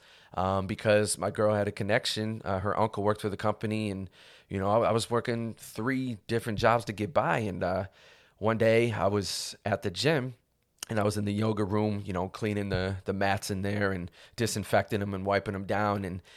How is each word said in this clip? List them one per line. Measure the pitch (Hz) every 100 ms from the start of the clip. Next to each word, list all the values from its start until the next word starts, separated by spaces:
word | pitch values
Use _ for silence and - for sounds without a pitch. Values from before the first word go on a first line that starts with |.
| _ - - -
um, | 95 95 95
because | 107 110 104 104 -
my | 95
girl | - 107 104
had | 101
a |
connection. | - 98 120 - 107 110 110 -
Uh, | 95
her | 101 -
uncle | 110 -
worked | 101 107
for | 107
the | 95
company, | 110 104 110 107 107
and, | 95 95 - - - -
you | 95
know, | 98
I, | 110 92
I |
was | 113 107
working | 120 120 117 113 104
three | - - 117 131 127 110 -
different | 113 120 104
jobs | 117 117 113
to |
get | 101 104
by. | - 143 156
And, | 107 92
uh, | 90 92 98 - - - _ -
one | 107 113
day | 113 113 120
I | 104 95
was | 101 92 - - - -
at | 101
the | 101
gym, | 87 127 156 127 117 _ _ _ _ -
and | 110
I |
was | 104 101
in |
the | 104
yoga | 101 110 104
room, | 98 107 107 104 101
you |
know, | 90 92
cleaning | - 107 104 101
the, | 92 95 95 -
the |
mats | 98 98 98 -
in | 95
there | 98 104 101
and | 95 87 - - -
disinfecting | 113 107 98 104 - 107
'em | 101
and | 98 98
wiping | 98 101 98
'em |
down. | 95 104 104 101
And | 95 90 -